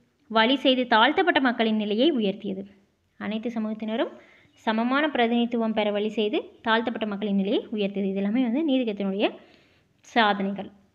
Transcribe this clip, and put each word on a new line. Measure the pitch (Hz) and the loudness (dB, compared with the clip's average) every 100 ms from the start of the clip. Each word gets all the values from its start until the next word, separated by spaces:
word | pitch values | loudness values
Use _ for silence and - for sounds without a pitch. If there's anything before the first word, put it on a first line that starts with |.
| _ _ - | _ _ -2
வழி | 220 226 269 | 2 4 4
செய்து | 277 254 247 | 2 2 4
தாழ்த்தப்பட்ட | 220 254 311 349 302 | 4 4 4 2 4
மக்களின் | 262 240 220 220 | 2 2 0 0
நிலையை | 208 208 302 | 0 2 2
உயர்த்தியது. | 262 196 196 196 190 196 _ _ _ _ - | 2 -2 -2 -6 -8 -12 _ _ _ _ -12
அனைத்து | 202 220 233 | -8 -6 -6
சமூகத்தினரும் | 226 214 220 214 226 370 - - - _ _ 233 | -6 -6 -6 -6 -4 -4 -8 -20 -20 _ _ -2
சமமான | 220 247 269 311 | 0 0 0 0
பிரதிநிதித்துவம் | 262 233 240 240 240 220 | 2 2 2 0 0 -2
பெற | 214 208 | 0 0
வழி | 208 214 | 0 -2
செய்து | 220 214 311 - - | -2 0 -2 -6 -8
தாழ்த்தப்பட்ட | 226 226 240 226 220 | 0 0 0 -4 -4
மக்களின் | 196 208 196 | -4 -2 0
நிலையை | 190 226 220 | 0 -2 -2
உயர்த்தியது. | 214 196 196 196 | -4 -4 -2 -2
இது | 196 | -2
எல்லாமே | 202 247 | 0 0
வந்து | 240 262 320 | 0 0 0
நீதிக்கத்தினுடைய | 262 226 202 196 196 311 - - _ _ _ _ _ | 0 0 -2 -4 0 -2 -2 -20 _ _ _ _ _
சாதனைகள். | - 240 208 202 196 196 196 - _ | -4 2 2 2 -2 -6 -12 -16 _